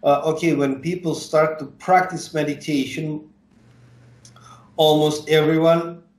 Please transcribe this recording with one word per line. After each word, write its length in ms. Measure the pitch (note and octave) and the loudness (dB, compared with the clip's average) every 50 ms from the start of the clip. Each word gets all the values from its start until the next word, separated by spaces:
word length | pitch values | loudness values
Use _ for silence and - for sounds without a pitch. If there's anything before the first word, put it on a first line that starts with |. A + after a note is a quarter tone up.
| - | 2
uh, 180 | C#3+ C#3+ C#3 - | 2 0 2 0
okay, 280 | D#3+ D#3 D#3 F3 E3 D3 | -2 -2 0 0 -2 0
when 280 | C#3 C#3 C3+ C3+ C3 | 0 0 -2 -2 -4
people 340 | - E3 F3+ F3 F3 E3 D3+ | -6 -6 -6 -4 -4 -6 -6
start 440 | - - - - D#3 D#3 D#3 - - | -6 -8 -2 2 2 2 2 0 -6
to 60 | D3 | -12
practice 680 | C3+ - _ - - F#3 F3+ F3+ - E3+ D#3+ - - - | -14 -16 _ 0 2 2 2 2 0 -6 -10 -12 -8 -6
meditation, 880 | D#3 D3 D3 C#3+ C#3 - - D3+ C#3 C3 A2+ - D#3 D#3 D3+ D3+ D3+ - - _ _ _ _ _ _ _ _ _ _ _ _ _ _ _ _ _ _ _ - _ - - - - - _ _ _ | -4 -4 -4 -6 -8 -6 -4 -2 -2 -2 -4 -6 -8 -6 -6 -8 -8 -10 -16 _ _ _ _ _ _ _ _ _ _ _ _ _ _ _ _ _ _ _ -20 _ -20 -20 -20 -20 -20 _ _ _
almost 540 | - D#3 D#3 D3+ D3+ D3+ D3+ D3+ - - - | 2 4 4 4 4 2 0 0 -2 -2 0
everyone 760 | D#3 D#3 D3+ D#3 D#3+ D#3+ E3 E3 E3 E3+ E3+ F3 - - _ _ _ | 2 2 4 2 2 4 4 4 4 4 2 -4 -10 -14 _ _ _